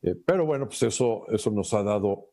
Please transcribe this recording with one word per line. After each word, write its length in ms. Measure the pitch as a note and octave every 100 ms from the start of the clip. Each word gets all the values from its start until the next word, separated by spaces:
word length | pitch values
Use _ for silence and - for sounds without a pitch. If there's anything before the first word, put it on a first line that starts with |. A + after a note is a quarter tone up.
Eh, 140 | - F2+ -
pero 200 | F#3 D#3+
bueno, 220 | C#3 C3+
pues 140 | -
eso, 440 | A#2 - B2 A2 -
eso 220 | G#2+ -
nos 200 | G#2 F#2+
ha 100 | G#2+
dado 480 | G2+ G#2 G2+ G2 -